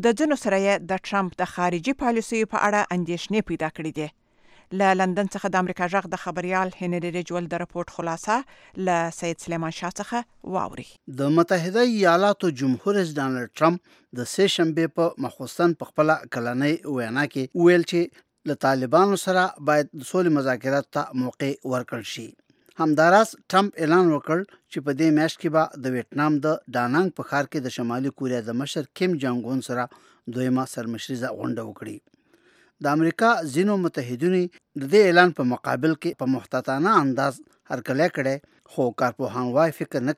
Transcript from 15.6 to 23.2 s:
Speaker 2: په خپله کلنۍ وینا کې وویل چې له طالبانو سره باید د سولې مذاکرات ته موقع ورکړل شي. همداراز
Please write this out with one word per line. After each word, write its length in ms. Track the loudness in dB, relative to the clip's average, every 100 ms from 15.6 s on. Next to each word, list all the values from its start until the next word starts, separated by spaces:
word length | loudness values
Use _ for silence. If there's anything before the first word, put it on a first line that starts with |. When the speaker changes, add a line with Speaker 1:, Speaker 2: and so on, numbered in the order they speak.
| 2 2
Speaker 2:
په 80 | -2
خپله 260 | 2 2 2 -2 -4
کلنۍ 580 | -2 0 0 -2 -4
وینا 300 | -4 -2 -2 -2
کې 280 | -4 -4 4
وویل 220 | 6 6 4
چې 320 | -2 -2 -8 _ _ -8
له 80 | 0
طالبانو 560 | 0 0 2 4 4 2
سره 180 | 0 0 0 -2 0
باید 200 | 2 0
د 160 | -6 -4
سولې 200 | 0 2 2
مذاکرات 520 | 0 -2 -2 -2 -2 -6
ته 220 | -4 -4
موقع 260 | -6 -4 -4 -4 -4
ورکړل 340 | -6 -6 -10 -10
شي. 120 | -12 -14 -18 _ _ _ -2
همداراز 520 | 2 4 6 6